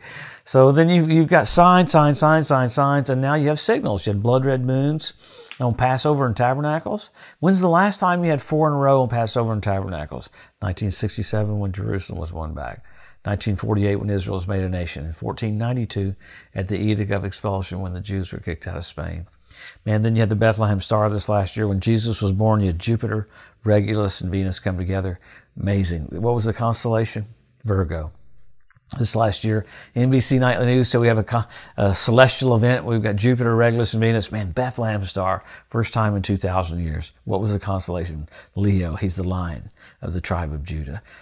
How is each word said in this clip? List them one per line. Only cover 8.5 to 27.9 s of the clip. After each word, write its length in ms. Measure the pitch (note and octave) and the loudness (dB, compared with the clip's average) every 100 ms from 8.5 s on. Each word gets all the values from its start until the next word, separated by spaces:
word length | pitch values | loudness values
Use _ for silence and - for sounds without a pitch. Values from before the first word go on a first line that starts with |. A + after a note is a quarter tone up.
| D#3 D#3 | 0 2
in 60 | |
a 40 | C#3+ | 2
row 240 | C#3 C3+ | 4 4
on 80 | B2 | 2
Passover 440 | A#2+ A2+ B2 A2+ | 0 -2 0 0
and 100 | G#2+ | 0
Tabernacles? 640 | G#2 G2 G2 D#2+ D2+ B1+ - - - - | -2 -2 -4 -6 -8 -12 -14 -20 -20 -8
Nineteen 300 | F#2+ F#2 G#2 | -6 -4 -2
sixty-seven 680 | - G#2+ - G2 G#2+ G#2 G#2 | -2 -2 -4 -4 -2 -2 -2
when 120 | G2 | -4
Jerusalem 480 | F#2+ G#2+ G2 - F2 | -4 -4 -6 -6 -8
was 120 | E2 | -8
won 220 | D#2+ D#2 | -8 -8
back. 300 | D2 A#1+ - - - - - G#2 | -8 -10 -12 -18 -20 -20 -10 -4
Nineteen 300 | G2 G#2+ F#2+ | -4 -2 -4
forty-eight 400 | A2+ G#2 G2+ G2+ | -2 0 0 0
when 160 | G#2 | -2
Israel 240 | G2 F#2+ F#2+ | -4 -4 -6
was 120 | F2+ | -4
made 160 | G2 | -2
a 60 | F#2 | -2
nation. 360 | F2+ E2+ - D#2+ | -4 -6 -8 -10
In 80 | |
fourteen 440 | D#2+ A2+ - A2 G#2+ | -8 -8 -6 -4 -2
ninety-two 580 | A#2 B2+ A2 G2+ G2 G2 - - - | -2 -2 -4 -4 -4 -6 -14 -20 -12
at 140 | - F2+ | -8 -4
the 100 | F#2+ | -2
Edict 320 | G#2+ G#2 G2+ | 0 0 -2
of 160 | G2+ G2+ | -4 -4
Expulsion 560 | - G#2+ F#2+ F#2+ F#2 | -6 -4 -4 -4 -8
when 120 | F#2 | -6
the 80 | F2+ | -8
Jews 300 | G2 G2 F2+ | -6 -6 -6
were 60 | - | -8
kicked 300 | F2 D#2+ F#2 | -10 -10 -8
out 100 | E2+ | -10
of 80 | E2+ | -10
Spain. 400 | - E2 E2 F2 _ - - - - | -10 -10 -10 -14 _ -20 -20 -20 -10
Man, 200 | G#2+ G#2+ | -2 0
then 120 | A2+ A2+ | 2 2
you 60 | |
had 80 | G#2+ | 2
the 60 | G#2 | 2
Bethlehem 440 | A2+ G#2 G#2+ G2 | 2 2 0 0
Star 300 | - G#2+ G#2+ | 0 0 0
this 180 | G#2 - | 0 0
last 300 | G#2 G2 A2 | 0 0 -2
year. 100 | G#2 | -2
When 120 | G2 | 0
Jesus 420 | A2+ A2+ A2+ G#2 | 2 0 0 -2
was 120 | G2+ | 0
born, 280 | F#2+ A2 G#2+ | 2 2 2
you 60 | F#2+ | 2
had 100 | E2 | 0
Jupiter, 500 | A#2 A2+ A2 G#2+ G2+ - - _ | -2 -2 -2 -4 -6 -14 -20 _
Regulus, 580 | G#2+ G#2 G2+ G#2+ G2+ - | 2 2 2 0 -2 -2
and 100 | F#2 | -4
Venus 280 | G2 F#2+ F#2 | -2 -2 -4
come 180 | G2 F2+ | -4 -4
together. 420 | F2+ F#2+ F#2 F2 - - _ - | -2 -2 -4 -8 -14 -20 _ -6
Amazing. 440 | G2 G2+ F2+ E2+ C#2+ | -2 0 0 -2 -6
What 240 | E2+ A#2 A#2+ | -4 0 0
was 100 | A2 | 0
the 80 | |
constellation? 720 | - A#2 A2+ A#2+ A2+ A2 A2 G#2+ - _ _ | -2 -2 -2 0 0 -2 -6 -10 -16 _ _
Virgo. 480 | A2 F#2+ E2 | -2 0 0